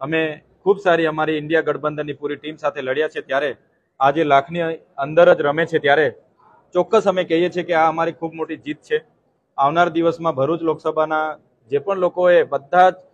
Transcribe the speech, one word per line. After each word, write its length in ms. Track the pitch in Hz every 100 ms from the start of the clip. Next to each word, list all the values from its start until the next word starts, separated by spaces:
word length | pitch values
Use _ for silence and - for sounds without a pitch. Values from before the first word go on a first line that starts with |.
અમે 420 | 139 160 160 151 _ _
ખૂબ 160 | 185 196
સારી 280 | 190 165 160
અમારી 300 | 156 156 156
ઇન્ડિયા 240 | 151 160
ગઠબંધનની 520 | 151 143 151 151 147
પૂરી 240 | 139 143 143
ટીમ 200 | 151 156
સાથે 260 | 147 143
લડ્યા 260 | 131 135 156
છે, 120 | 156
ત્યારે 360 | 131 135 143 113 _ _ _ -
આજે 240 | 135 147
લાખની 360 | 151 139 139 170 165 165 _ -
અંદર 360 | 139 156 175
જ 60 | 160
રમે 260 | 147 147 165
છે, 120 | 156
ત્યારે 360 | 143 147 143 - _ _ _ _ _
ચોક્કસ 360 | 180 175 220 196
અમે 160 | 185
કહીએ 240 | 165 165 180
છીએ 140 | 175
કે 120 | 165
આ 140 | 165 160
અમારી 240 | 160 165
ખૂબ 220 | - 165
મોટી 220 | 160 156 151
જીત 220 | 143 151
છે. 240 | - 151 - _ _ _ _ -
આવનાર 300 | 139 165 175
દિવસમાં 460 | 165 165 165 165
ભરૂચ 280 | 135 135 165
લોકસભાના 760 | 165 156 160 156 156 156 156 147 _ _ _
જે 100 | 139
પણ 180 | 143 190
લોકોએ, 460 | 175 180 180 175
બધા 480 | 127 139 139 180 185
જ 40 | 185 -